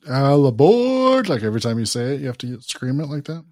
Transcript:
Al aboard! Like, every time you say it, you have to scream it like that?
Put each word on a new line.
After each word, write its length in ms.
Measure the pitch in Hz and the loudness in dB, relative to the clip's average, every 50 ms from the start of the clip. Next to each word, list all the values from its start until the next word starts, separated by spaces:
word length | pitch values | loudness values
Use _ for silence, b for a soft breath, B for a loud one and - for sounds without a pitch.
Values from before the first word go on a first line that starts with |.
| _ | _
Al 380 | - 131 135 139 139 143 147 143 | -4 -2 0 2 4 4 6 4
aboard! 800 | 139 120 107 139 165 220 240 240 254 262 262 262 262 262 262 254 190 | 4 4 4 6 6 6 4 2 0 0 0 2 2 2 2 0 0
Like, 140 | 156 117 104 | -4 -2 -2
every 180 | 110 107 117 | -4 -4 -2
time 180 | - 120 113 113 | -2 -2 -2 -2
you 60 | 113 | -4
say 300 | 107 - 123 120 127 143 | -4 -4 -4 -4 -4 -4
it, 60 | 139 | -6
you 60 | 139 | -6
have 100 | 131 120 _ | -8 -8 _
to 220 | - 123 123 127 | -10 -10 -10 -12
scream 380 | - - - - - 127 131 143 | -12 -14 -12 -8 -6 -4 -4 -4
it 80 | 160 | -4
like 180 | 139 147 151 139 | -6 -8 -10 -8
that? 200 | - 160 165 160 _ | -10 -12 -12 -14 _